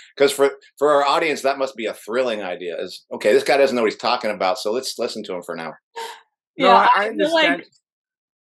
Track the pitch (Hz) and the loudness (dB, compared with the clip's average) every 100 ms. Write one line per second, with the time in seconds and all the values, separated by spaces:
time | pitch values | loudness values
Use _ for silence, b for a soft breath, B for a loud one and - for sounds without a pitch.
0 | B - 139 - 139 - b - 147 143 | B 0 0 2 0 0 b -2 2 4
1 | 139 165 160 131 135 135 131 113 107 - | 2 2 0 -2 -2 -2 -4 -6 -8 -8
2 | - 120 123 107 92 87 87 82 92 - | -6 -2 -2 -4 -6 -8 -8 -8 -10 -12
3 | - 120 - 135 147 139 131 123 107 - | -14 -4 2 2 4 2 2 2 -2 -2
4 | 117 120 110 95 95 92 104 120 - - | -2 -2 -2 -2 -2 -2 -4 -4 -6 -6
5 | 117 113 98 90 87 82 80 - _ - | -8 -8 -10 -10 -10 -10 -12 -14 _ -14
6 | B B B _ _ - 269 - - 349 | B B B _ _ 2 6 6 6 2
7 | 208 - 302 330 302 349 - _ _ _ | 0 -2 0 2 2 0 -8 _ _ _
8 | _ _ _ _ | _ _ _ _